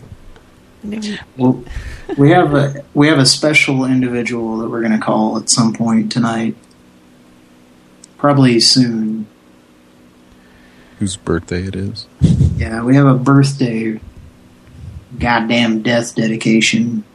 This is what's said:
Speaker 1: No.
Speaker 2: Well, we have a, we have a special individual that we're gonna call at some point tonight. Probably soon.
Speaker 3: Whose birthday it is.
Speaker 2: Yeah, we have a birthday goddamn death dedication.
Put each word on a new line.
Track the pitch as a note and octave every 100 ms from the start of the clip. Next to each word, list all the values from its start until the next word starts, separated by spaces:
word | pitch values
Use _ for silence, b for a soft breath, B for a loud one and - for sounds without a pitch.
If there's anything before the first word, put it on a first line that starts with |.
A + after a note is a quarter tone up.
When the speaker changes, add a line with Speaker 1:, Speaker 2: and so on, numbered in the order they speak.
| - - - - - _ _ _
Speaker 1:
No. | G#3 G#3+ G#3 G3+ - -
Speaker 2:
Well, | B2+ - - B B B B E4
we | C#3+
have | F3+ D#3+
a, | C#3+ C#3 - -
we | D3 D3
have | D3
a | C3
special | - D3+ D3+ - C3
individual | C3 C3 B2+ A#2+ A2+ A#2+ A2+ A2
that | A2+
we're | A#2+
gonna | A2+ G#2+
call | - A2 A2 A2
at | G#2
some | - A2+
point | G#2+ A#2 A2+ G#2+
tonight. | A2+ A#2 A2+ A2+ - _ _ _ _ _ _ _ _ _ _ _ _ _ _ - -
Probably | C#3+ C#3 B2+ A#2
soon. | - C3 B2 A2 A2 A2 G#2+ _ _ _ _ _ _ _ _ _ _ _ b b b b b b
Speaker 3:
Whose | G2+ -
birthday | - E2+ - F2+
it | F#2+ F#2
is. | G2 G#2 - - - - - -
Speaker 2:
Yeah, | - A2+
we | A#2+ C#3
have | C#3
a |
birthday | A#2+ B2 C#3 C#3 - B2 A2+ A2+ A2 - - - - - _ - - - - - A#2+
goddamn | A#2+ A#2 A2+ A#2+ A#2 A2
death | A2 A#2+ A#2
dedication. | - A2+ A2+ A2+ A2 G#2+ A2+ A#2 A2+ -